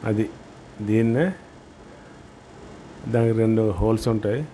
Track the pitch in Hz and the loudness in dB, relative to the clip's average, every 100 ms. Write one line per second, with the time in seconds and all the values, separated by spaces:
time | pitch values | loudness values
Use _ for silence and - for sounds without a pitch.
0 | 110 107 107 - - - - - 104 110 | 0 0 -2 -6 -20 -20 -20 -10 0 2
1 | 113 120 180 185 - - - - - - | 4 2 0 -4 -16 -20 -20 -20 -20 -20
2 | - - - - - - - - - - | -20 -20 -20 -20 -20 -20 -20 -20 -20 -14
3 | 120 117 117 113 110 110 110 95 107 113 | -2 2 2 2 2 4 2 2 0 2
4 | 120 110 104 120 151 | 0 0 0 -2 -6